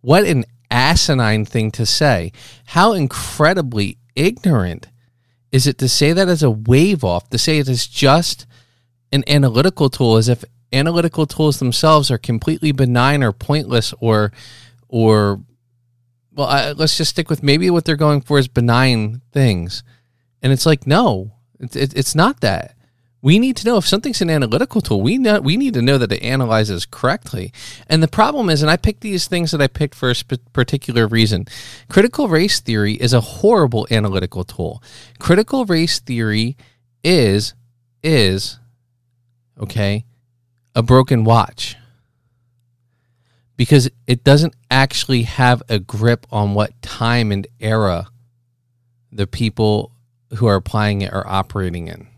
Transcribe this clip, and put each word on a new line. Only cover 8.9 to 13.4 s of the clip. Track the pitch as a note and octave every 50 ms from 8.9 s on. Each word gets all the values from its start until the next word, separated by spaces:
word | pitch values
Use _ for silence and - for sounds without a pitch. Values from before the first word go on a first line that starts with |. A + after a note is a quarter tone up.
| _ _ _ _
an | - C#3 C3
analytical | - C#3+ D3 C#3 B2+ A2 A#2+ D3 F#3+ F#3 - D3+ C3+
tool, | - - C3 A#2 A2
as | A2+ A2 A#2+
if | B2 A#2 - _ _ _ _ _
analytical | - C3+ C#3+ E3 E3+ E3+ E3+ E3 - - D#3
tools | D3 - - D#3 D3+ C#3
themselves | - C#3 B2 A#2 - - D#3 D#3 D3+ C#3 -
are | C3 A2
completely | - - A#2 A2+ - - D#3 - - D3+
benign | C#3 C3 C3+ B2 B2 B2 B2 C3+ D3 C#3+ C3
or | A2+ G2+
pointless | -